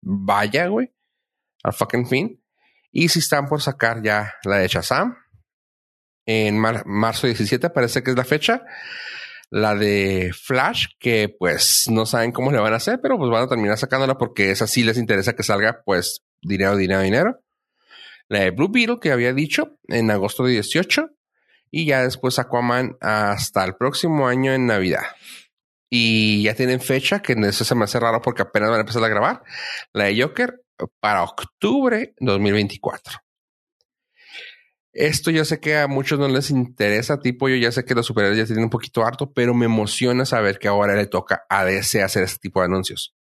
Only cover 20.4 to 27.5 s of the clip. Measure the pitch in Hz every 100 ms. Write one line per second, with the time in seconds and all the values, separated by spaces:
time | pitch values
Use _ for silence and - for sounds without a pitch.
20.4 | 127 117 101 156 185 - 311 _ _ _
21.4 | _ _ _ 151 156 135 127 123 127 123
22.4 | 123 120 120 123 131 - - 107 104 104
23.4 | - - 95 - 127 - 170 156 131 127
24.4 | 135 131 123 104 92 82 - - - -
25.4 | - _ _ _ _ 123 113 110 107 104
26.4 | 104 107 127 127 127 131 - 202 - 117
27.4 | 101